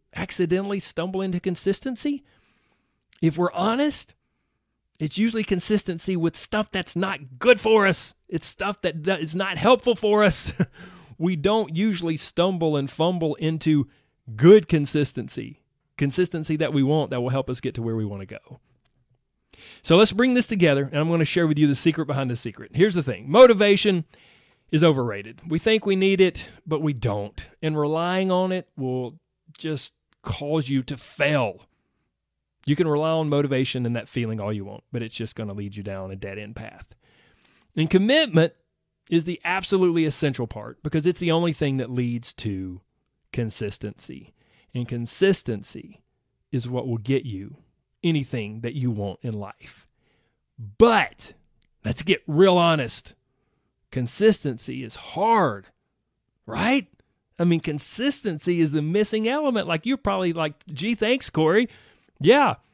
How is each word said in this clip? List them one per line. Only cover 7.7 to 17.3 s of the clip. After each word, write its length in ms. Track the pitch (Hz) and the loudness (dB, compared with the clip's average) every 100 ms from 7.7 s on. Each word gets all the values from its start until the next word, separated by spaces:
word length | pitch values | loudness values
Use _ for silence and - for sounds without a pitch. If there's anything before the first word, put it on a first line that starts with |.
| 220 196 | 4 4
us. 280 | 175 - - - | 2 -4 -16 -8
It's 180 | 165 - | -8 -6
stuff 340 | - 190 202 | -6 -6 -4
that, 200 | 185 156 | -6 -4
that 160 | 156 190 | -2 -2
is 160 | 156 165 | -2 -4
not 220 | 190 175 | -4 0
helpful 380 | 208 254 247 226 | 4 4 2 0
for 280 | 214 208 | 2 4
us. 280 | 208 - - - | 4 2 -4 -2
<laughs> 60 | - - - - - - | -2 -4 -20 -20 -20 -4
We 200 | 165 180 | -2 0
don't 360 | 160 220 180 | 2 2 0
usually 440 | 160 220 185 165 160 | 0 0 0 -2 -4
stumble 580 | - - 180 185 160 147 | -4 0 0 2 0 0
and 160 | 139 | -2
fumble 440 | - 160 180 160 151 | 0 0 0 -2 -2
into 520 | 156 160 160 151 131 _ _ _ - 107 | -2 -2 2 2 2 _ _ _ -14 4
good 320 | 151 214 - | 10 10 8
consistency, 960 | 165 139 151 143 - 117 - 113 147 _ _ _ - | 0 0 -2 -2 -4 -10 -10 -12 -14 _ _ _ -4
consistency 600 | 143 139 180 170 156 156 | -2 0 -2 -2 -4 -2
that 160 | 156 | 0
we 100 | 147 | 2
want 280 | 135 156 135 | 2 2 0
that 100 | 127 | -2
will 80 | |
help 200 | 123 | -2